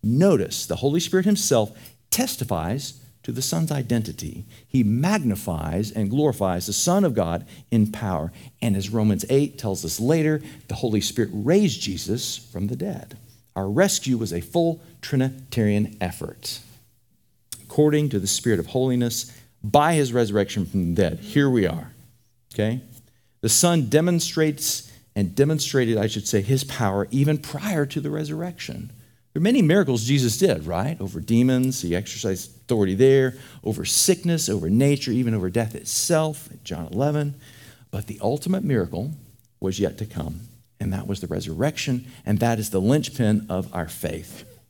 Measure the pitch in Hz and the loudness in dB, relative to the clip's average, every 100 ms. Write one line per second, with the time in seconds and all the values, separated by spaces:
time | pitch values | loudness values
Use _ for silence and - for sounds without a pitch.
0 | 107 123 190 147 92 - - 82 135 160 | -2 4 4 4 0 -6 -6 -2 0 0
1 | - 185 190 208 - 120 107 - - _ | 0 0 2 0 2 2 2 -4 -20 _
2 | _ - 262 - - 87 82 123 - - | _ -4 -2 -4 -4 -2 -2 -4 -6 -14
3 | - _ - 120 131 165 160 147 113 120 | -20 _ -8 -6 -4 -2 0 -2 0 -2
4 | 104 - 76 - 104 - _ 135 107 117 | -2 -8 -10 -10 -16 -20 _ 2 2 2
5 | 165 208 131 98 - 82 80 85 110 110 | 2 2 0 -2 -2 -4 -2 -2 -2 -2
6 | 101 131 151 - 95 87 87 101 - 185 | -2 2 0 2 0 0 -2 -2 2 2
7 | 190 113 85 85 - - - 117 107 - | 2 2 0 -2 -6 -20 -2 2 2 0
8 | 107 87 82 - - _ 120 98 98 113 | -4 -2 -4 -8 -20 _ -2 -2 -2 0
9 | 107 98 - 135 143 - 107 95 82 - | 2 2 2 2 2 -2 -4 -4 -4 -2
10 | 117 165 156 151 147 - - - 123 107 | 2 2 2 0 -4 -20 -12 -4 0 0
11 | - - 104 98 107 190 208 113 - 92 | 0 -2 -2 -2 2 4 4 0 -6 -6
12 | - 113 - - - - 101 123 190 160 | -4 -4 -4 -10 -10 -6 -4 -4 -6 -8
13 | - - - - _ - 98 107 196 - | -12 -20 -20 -20 _ -6 -2 2 2 2
14 | - 120 110 87 - 175 165 165 - - | -2 -2 0 -4 -4 0 0 -2 -10 -18
15 | - 135 131 131 - - 104 104 107 - | -2 0 0 -4 -6 0 2 2 0 -2
16 | 90 - - - - - - - _ _ | -6 -6 -12 -10 -12 -12 -16 -20 _ _
17 | _ _ _ _ _ - - - 151 151 | _ _ _ _ _ -18 -6 2 4 4
18 | 147 107 95 - 123 101 - 127 131 123 | 2 -2 -2 -2 0 0 0 -2 0 2
19 | 120 113 - - - _ 107 147 151 165 | 0 -2 -10 -16 -20 _ 2 4 6 4
20 | 135 113 98 104 98 - 90 98 85 85 | 2 2 2 2 0 0 -2 0 0 2
21 | 87 - - 147 143 123 90 80 - - | 0 0 -2 2 4 4 2 -2 -8 -18
22 | - _ _ _ _ - 107 120 - - | -20 _ _ _ _ -2 -2 -2 -8 -20
23 | _ _ _ _ 113 - 175 170 120 147 | _ _ _ _ 0 4 4 4 4 2
24 | 170 175 170 - 156 147 - - - - | 4 0 0 0 0 0 -4 -6 -8 -20
25 | _ - 98 95 143 156 - 139 120 110 | _ -2 -2 2 2 2 0 2 2 2
26 | 107 107 101 107 95 131 135 - 107 98 | 0 -2 0 0 2 0 -2 -2 0 0
27 | 101 135 139 151 - 143 208 175 143 147 | 0 0 2 0 -4 -6 -2 -2 -2 -4
28 | 147 151 151 156 175 170 - 127 - - | -6 -6 -6 -6 -8 -10 -12 -10 -12 -16
29 | - _ _ - 185 262 160 185 165 120 | -20 _ _ 0 4 6 6 6 4 2
30 | 110 143 123 107 190 90 76 85 120 165 | 2 2 2 4 2 2 -2 -2 -2 -4
31 | 95 82 - 117 127 131 131 127 87 87 | -6 -8 2 4 4 4 0 -2 -2 -2
32 | 107 - 107 95 - - - 117 98 95 | -2 -6 -4 -4 -6 -18 -2 2 2 6
33 | 131 135 131 - - - - 107 - - | 6 6 4 -2 -18 -8 -6 -4 -2 0
34 | - 185 170 165 - 101 80 107 139 143 | 2 2 2 0 0 -2 2 4 4 2
35 | 135 117 120 110 92 101 113 - - - | 0 0 2 0 0 0 -2 -4 -6 -4
36 | - 165 156 147 - - - 82 82 95 | 0 2 0 -4 -14 -18 -10 -8 -6 0
37 | 139 151 147 139 - - - - - - | 0 2 -2 -6 -16 -20 -20 -20 -12 -10
38 | - 107 - 147 175 190 196 123 87 82 | -10 -4 -2 -2 -2 -2 0 0 0 -4
39 | 131 156 - _ _ _ 95 95 95 - | -6 -8 -16 _ _ _ -4 0 -2 -2
40 | 110 - 76 82 - - _ _ 95 95 | -8 -6 -8 -8 -14 -20 _ _ -4 -4
41 | - 95 85 82 - 80 139 151 - 123 | -6 -8 -4 -6 -6 -2 -2 -2 -4 -4
42 | - - - 104 117 113 107 95 98 147 | -6 -14 -2 0 2 0 -2 0 4 2
43 | - - 110 107 - 92 92 87 85 - | 0 0 2 2 0 -4 -4 -6 -6 -6
44 | 87 - 85 - - - | -8 -8 -12 -18 -20 -20